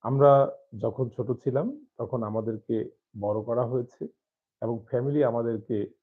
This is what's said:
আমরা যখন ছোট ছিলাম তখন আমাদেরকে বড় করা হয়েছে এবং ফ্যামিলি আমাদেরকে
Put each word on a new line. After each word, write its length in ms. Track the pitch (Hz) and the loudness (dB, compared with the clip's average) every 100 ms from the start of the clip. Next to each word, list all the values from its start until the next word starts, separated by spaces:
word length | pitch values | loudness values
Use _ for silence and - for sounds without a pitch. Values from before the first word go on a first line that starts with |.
আমরা 560 | 113 135 143 139 139 - _ 110 | -2 6 8 8 6 -2 _ -4
যখন 320 | 113 110 123 | -4 -2 -6
ছোট 220 | - 117 123 | -4 -4 -2
ছিলাম 420 | 139 131 208 294 - - | -2 -2 -2 -8 -18 -12
তখন 260 | 113 123 | -6 -4
আমাদেরকে 640 | 107 110 113 110 - 113 - _ _ 104 | -4 -4 -4 -8 -4 -4 -4 _ _ -6
বড় 220 | 101 107 | -2 -2
করা 220 | 110 117 120 | -2 -2 0
হয়েছে 420 | 127 123 _ - _ _ _ _ _ | -4 -6 _ -14 _ _ _ _ _
এবং 180 | 113 117 110 | -6 -6 -4
ফ্যামিলি 340 | 123 135 147 | -4 0 2
আমাদেরকে 720 | 131 117 117 113 113 107 101 - | 2 0 -2 -4 -4 -4 -4 -10